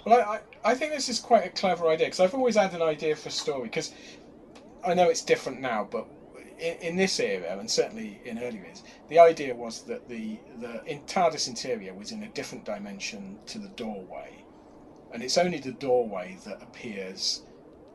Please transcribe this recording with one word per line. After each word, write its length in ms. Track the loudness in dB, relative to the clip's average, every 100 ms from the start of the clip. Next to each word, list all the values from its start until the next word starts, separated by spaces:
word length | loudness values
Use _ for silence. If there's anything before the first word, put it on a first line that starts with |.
Well, 160 | 4 6
I, 160 | 6 -4
I, 360 | -10 -2 0
I 20 |
think 180 | 0 -2
this 160 | -4 -4
is 100 | -4
quite 240 | 4 4
a 60 | 4
clever 380 | 0 0 2 2
idea, 200 | 2 2
'cause 120 | 2
I've 140 | 2
always 220 | 4 2 4
had 160 | 2
an 80 | 2
idea 320 | 0 0 -2
for 140 | -2 -4
a 40 |
story, 360 | -6 -4 -4 -4
'cause 240 | -4 -6 -10 -20 -20 -20 -20 -20 -20 -20 -4
I 100 | 0
know 140 | 4 6
it's 120 | 4
different 380 | 4 2 2 -4
now, 260 | -2 -2 -2
but 160 | -6 -8 -14 -20 -20 -20 -8
in, 180 | -6 -4
in 180 | -4 0
this 240 | 2 2
era, 380 | 0 -2 -4 -6
and 120 | -2
certainly 500 | 0 0 -4 -10 -12
in 140 | -10 -8
earlier 240 | -8 -8
years, 180 | -14 -18 -20 -20 6
the 100 | 10
idea 360 | 10 10 0
was 280 | -6 -8 -10
that 260 | -10 -10 -10
the, 300 | -10 -8 -10 -14 -12
the 240 | -10 -10
in-, 180 | -8 -10
tardis 460 | -4 2 2 2 -4
interior 440 | -4 -4 -4 -6
was 160 | -12 -12
in 100 | -10
a 60 | -10
different 360 | -8 -10 -10
dimension 760 | -8 -8 -8 -10 -10 -10 -12 -14 -14
to 120 | -12
the 100 | -12
doorway. 720 | -10 -8 -8 -10 -14 -14 -18 -20 -20 -20 -20 -20 -20 -14
And 100 | -8
it's 140 | 0 2
only 200 | 2 0
the 140 | -8
doorway 680 | -4 2 2 2 -4 -8 -12 -14
that 160 | -14
appears 800 | -16 -14 -10 -10 -10 -6 -4 -4 -8 -20 -20 -20 -20